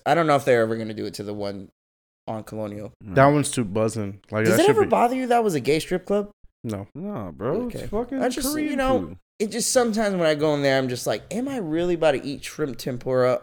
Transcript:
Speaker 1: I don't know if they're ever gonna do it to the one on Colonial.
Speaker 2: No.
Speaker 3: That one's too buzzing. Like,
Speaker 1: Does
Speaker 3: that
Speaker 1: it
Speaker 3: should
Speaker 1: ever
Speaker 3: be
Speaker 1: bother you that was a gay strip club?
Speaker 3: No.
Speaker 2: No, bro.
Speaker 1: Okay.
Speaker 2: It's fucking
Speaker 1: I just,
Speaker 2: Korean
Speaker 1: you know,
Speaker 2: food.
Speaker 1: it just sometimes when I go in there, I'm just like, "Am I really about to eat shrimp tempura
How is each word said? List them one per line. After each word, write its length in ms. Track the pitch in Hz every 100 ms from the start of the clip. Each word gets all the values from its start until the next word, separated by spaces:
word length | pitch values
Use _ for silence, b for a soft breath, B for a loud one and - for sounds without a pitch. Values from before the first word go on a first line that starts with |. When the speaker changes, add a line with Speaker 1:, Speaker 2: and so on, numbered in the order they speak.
| -
Speaker 1:
I 80 | 156
don't 120 | 156
know 80 | 143
if 80 | 131
they're 160 | 120
ever 140 | 113 113
gonna 180 | 110
do 120 | 104 104
it 80 | -
to 80 |
the 100 | 104
one 360 | 104 101 101 95 _ _ _ _ _ -
on 160 | 110
Colonial. 480 | 104 110 107 104 104 -
Speaker 2:
No. 120 | 110 98
Speaker 3:
That 120 | 139
one's 220 | 147 135
too 120 | -
buzzing. 580 | 107 101 110 110 101 101 -
Like, 140 | 107 110
Speaker 1:
Does 100 | -
Speaker 3:
that 60 |
Speaker 1:
it 20 | 381
Speaker 3:
should 40 |
Speaker 1:
ever 120 | 427
Speaker 3:
be 60 | 392
Speaker 1:
bother 260 | 202 240 262
you 120 | 254
that 160 | 240
was 100 | 220 156
a 40 |
gay 200 | 120 156
strip 260 | - 180 -
club? 240 | 202 208 _ - _
Speaker 3:
No. 240 | 120 98 98
Speaker 2:
No, 380 | 139 196 196 95 80
bro. 260 | 120 185
Speaker 1:
Okay. 160 | 247 -
Speaker 2:
It's 100 | -
fucking 320 | 208 247 269
Speaker 1:
I 80 | 254
just, 220 | 254 269
Speaker 2:
Korean 180 | 302 302
Speaker 1:
you 60 | 269
know, 240 | 262 254
Speaker 2:
food. 180 | 170 87 _ -
Speaker 1:
it 80 | 214
just 220 | 226 -
sometimes 440 | 262 240 214 208 190
when 120 | 160
I 80 | 151
go 180 | 151
in 80 | 147
there, 160 | 139 135
I'm 120 | 131
just 180 | 123 -
like, 160 | 110 -
"Am 140 | 208 262
I 80 | 269
really 360 | 170 156 175
about 180 | 170 160
to 120 | 135 139
eat 180 | 143
shrimp 340 | - - 151 113
tempura 640 | - 123 131 127 127 123